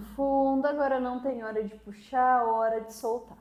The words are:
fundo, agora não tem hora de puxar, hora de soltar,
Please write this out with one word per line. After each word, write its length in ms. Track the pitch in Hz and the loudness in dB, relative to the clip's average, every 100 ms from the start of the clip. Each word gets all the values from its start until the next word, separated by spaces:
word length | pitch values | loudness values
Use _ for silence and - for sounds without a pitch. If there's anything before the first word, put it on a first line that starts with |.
| - - | -8 -4
fundo, 520 | 277 269 269 269 285 | 0 2 4 2 0
agora 320 | 294 277 262 | 0 0 0
não 200 | 247 254 | -2 -4
tem 240 | 269 240 | -4 -4
hora 200 | 220 220 | -4 -4
de 100 | 202 - | -4 -8
puxar, 680 | 208 202 - 254 254 247 226 | -18 -18 -4 2 4 4 4
hora 360 | 226 226 226 | 2 2 0
de 120 | 220 | -4
soltar, 460 | - 226 240 - - | -6 -4 -4 -6 -20